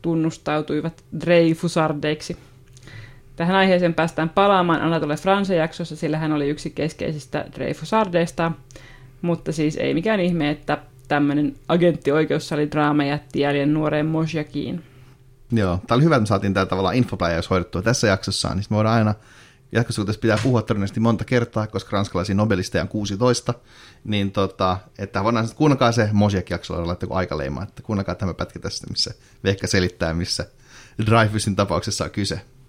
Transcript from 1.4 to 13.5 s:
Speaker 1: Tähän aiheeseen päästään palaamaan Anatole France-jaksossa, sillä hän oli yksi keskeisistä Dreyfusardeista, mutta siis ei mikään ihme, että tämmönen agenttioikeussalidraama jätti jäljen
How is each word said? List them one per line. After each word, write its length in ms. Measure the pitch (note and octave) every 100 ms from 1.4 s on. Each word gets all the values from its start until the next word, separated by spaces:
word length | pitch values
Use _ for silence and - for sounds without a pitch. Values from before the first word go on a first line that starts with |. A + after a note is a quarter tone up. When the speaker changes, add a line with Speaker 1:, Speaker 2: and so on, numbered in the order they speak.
| E3 D#3+ E3+ E3+ D#3 D3 D3+ D3+ - F3 - - - - - - - - - -
Speaker 1:
Tähän 200 | E3+ F#3+
aiheeseen 380 | F#3+ F3+ F3
päästään 360 | E3 E3 - D#3+
palaamaan 520 | G3 G3+ F#3+ F3 D#3+
Anatole 340 | D#3+ E3 D3+ D3
France-jaksossa, 800 | F#3+ G3 G3 F3 D#3+ - E3+ D3+
sillä 220 | D#3+ D#3
hän 140 | D#3
oli 180 | D3+ C#3+
yksi 200 | D3+ D#3+
keskeisistä 760 | - D3+ - - D3+ - D3 - -
Dreyfusardeista, 960 | C3 D3 D#3+ A3 G3+ E3+ E3+ - E3 D#3 - - - - - -
mutta 300 | E3+ E3 -
siis 260 | D#3+ D#3 D#3
ei 160 | C#3
mikään 260 | C#3+ G3+ G#3+
ihme, 300 | F3 E3+ D3
että 280 | D3+ - D3+ - - -
tämmönen 480 | D3 C#3+ D3 D3 - -
agenttioikeussalidraama 1400 | E3+ E3+ D#3+ - D3+ D#3 C#3+ - D3+ D3 D3 D3 D3
jätti 360 | C#3 D3 - -
jäljen 340 | C#3+